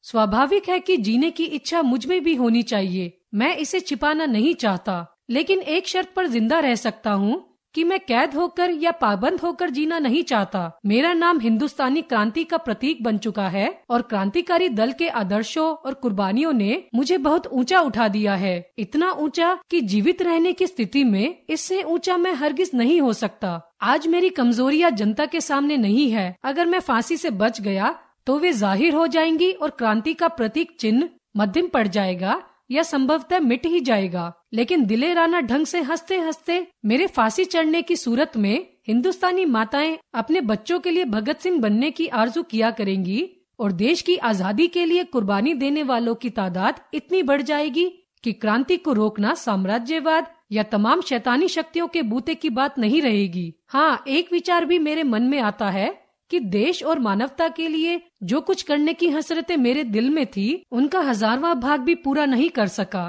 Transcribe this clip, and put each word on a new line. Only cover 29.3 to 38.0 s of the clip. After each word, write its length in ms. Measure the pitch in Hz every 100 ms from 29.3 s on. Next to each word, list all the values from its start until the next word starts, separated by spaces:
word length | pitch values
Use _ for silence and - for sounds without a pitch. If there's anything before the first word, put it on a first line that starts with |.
| 320 359
और 180 | 370 302
क्रांति 440 | - 226 214 262
का 140 | 320 339
प्रतीक 460 | 330 220 294 339 -
चिन्ह 280 | 220 226 339 _ _ 208
मध्यम 300 | 208 294 349
पड़ 180 | 277 214
जाएगा 540 | 208 190 180 185 311 - _ _
या 120 | 262
संभवतः 560 | 330 285 262 311 - 359
मिट 260 | 277 247 330
ही 140 | 339
जाएगा, 520 | 262 214 190 175 170 - _
लेकिन 320 | 220 247 359 214
दिलेराना 540 | 226 302 339 330 349
ढंग 260 | 240 262 320
से 140 | 349
हंसते 380 | 277 320 - 381
हंसते 480 | 320 302 - 349 349 _
मेरे 220 | 208 240 381
फांसी 380 | - 220 277
चढ़ने 360 | 370 330 320 330
की 140 | 330
सूरत 400 | 339